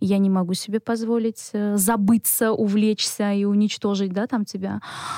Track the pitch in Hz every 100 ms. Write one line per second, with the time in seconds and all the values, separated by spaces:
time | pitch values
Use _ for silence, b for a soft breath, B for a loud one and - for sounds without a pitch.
0 | 196 196 196 190 175 185 - 220 - 233
1 | 226 233 226 214 - 208 208 208 190 226
2 | 196 226 - - 226 - 208 208 214 208
3 | - - 208 202 202 202 208 - 208 196
4 | 196 185 240 240 202 196 196 208 B B
5 | B